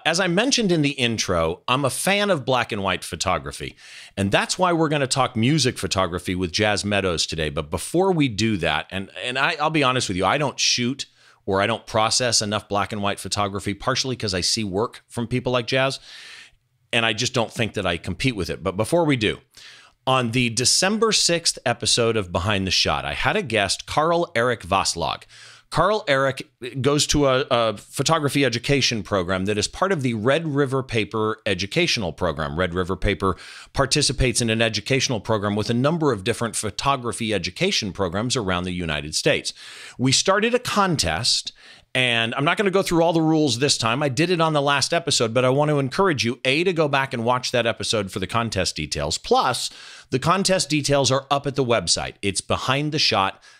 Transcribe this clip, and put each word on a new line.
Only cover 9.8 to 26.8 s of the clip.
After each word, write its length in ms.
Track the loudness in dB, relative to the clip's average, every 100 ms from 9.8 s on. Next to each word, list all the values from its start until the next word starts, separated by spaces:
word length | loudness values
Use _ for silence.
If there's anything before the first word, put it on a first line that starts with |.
honest 240 | 2 0 -2
with 100 | 0
you, 80 | 2
I 140 | 2
don't 200 | 0 0
shoot 460 | 0 0 -2 -4 -10 _ -20 _ -2
or 160 | 0
I 40 | 2
don't 200 | -2 -2
process 560 | 0 2 2 0 0
enough 260 | 0 -4 -2
black 240 | -2 -2
and 100 | -2
white 200 | -4 -4
photography, 520 | -4 -2 -2 -2 -6
partially 440 | -4 -2 -2 -2 -4
'cause 160 | -2
I 80 | -2
see 240 | 0 -2 -2
work 400 | -2 -2 -6 -12
from 200 | -8 -4
people 260 | -2 0
like 120 | -2 0
Jazz, 320 | 0 0 -2 -10 -20 -20 -20 -20 _ _ _ _
and 140 | 0 0
I 80 |
just 200 | 0 0
don't 200 | 0 -2
think 200 | -2 -4 -2
that 100 | -2
I 100 | -2
compete 400 | -4 -2 -2 -2
with 140 | -4
it. 120 | -4
But 140 | -4 -2
before 300 | 0 2 2
we 100 | 2
do, 240 | 0 -2 -8 -20 -20 -20 -20 _ -2
on 260 | 0 2
the 180 | 0 0
December 640 | 0 2 2 2 2 2
sixth 440 | 2 2 2 0 -2 -2
episode 520 | -2 0 2 2 2
of 160 | 0
Behind 340 | -2 0 0 0
the 40 |
Shot, 340 | 0 0 0 -2
I 80 |
had 240 | -2 0 0
a 40 |
guest, 440 | 0 0 0 -2 -4
Carl 440 | 0 2 2 0 0
Eric 280 | 0 0
Vaslog. 600 | 0 0 2 0 -2 -4 -10 -20 -20 -20 _
Carl 360 | 0 2 0 0
Eric 400 | 2 2 -2 -10 _ -10
goes 260 | -2